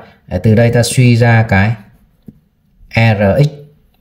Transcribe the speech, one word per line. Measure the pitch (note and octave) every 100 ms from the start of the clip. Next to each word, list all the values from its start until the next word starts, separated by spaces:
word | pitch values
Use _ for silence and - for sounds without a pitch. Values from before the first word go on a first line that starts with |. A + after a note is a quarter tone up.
| - _ -
Đấy, | F2+
từ | A2 A2
đây | A#2
ta | A#2+
suy | A#2 - B2 A#2
ra | A#2+ A2+ A2+
cái | G2 G#2+ A#2 - _ _ _ - - _ _ _ _ - A2+
R | A2+ G2+ G2 F#2
X | D3 - - _ _ _